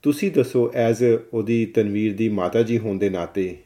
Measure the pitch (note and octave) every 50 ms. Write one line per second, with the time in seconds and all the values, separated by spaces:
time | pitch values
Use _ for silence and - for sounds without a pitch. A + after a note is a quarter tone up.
0 | - D3+ C#3+ - - G3 E3+ E3+ B2 - - B2+ A#2+ A#2 - B2+ A#2 A2+ A#2 A2
1 | B2 A#2+ A2+ A2+ - - - A2+ G#2+ G#2+ A#2 A#2 A2+ A2 - A2+ G#2+ G#2 G2+ G#2
2 | G#2+ A2 G2+ G2 A2+ A2 G#2 G2 F2 F2 - A2+ A#2 A2 A#2+ A2+ G#2 A2 G2 F#2+
3 | G#2 G2+ F#2 F2+ E2+ E2 - G2 F#2 F#2 E2+ - _